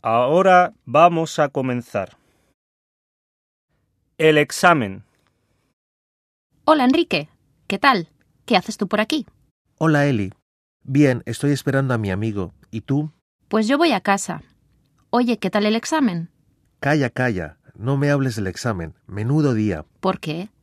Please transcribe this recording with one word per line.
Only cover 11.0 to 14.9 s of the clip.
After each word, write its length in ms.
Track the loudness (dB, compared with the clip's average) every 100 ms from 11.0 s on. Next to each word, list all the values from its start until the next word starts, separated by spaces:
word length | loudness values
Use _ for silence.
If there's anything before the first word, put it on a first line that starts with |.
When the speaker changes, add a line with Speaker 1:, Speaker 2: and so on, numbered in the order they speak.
| 4 2 -6
Speaker 3:
estoy 260 | -4 -2
esperando 420 | -2 -2 -2 0
a 40 | -2
mi 140 | -2
amigo. 420 | -2 -4 -4 -8 -10 _
¿Y 100 | -12
tú? 300 | -6 -4 -4 _ _ _ _
Speaker 2:
Pues 180 | -2 0
yo 100 | 2
voy 140 | 2
a 100 | 0
casa. 400 | 0 -2 -2 -12 -14 _ _ _ _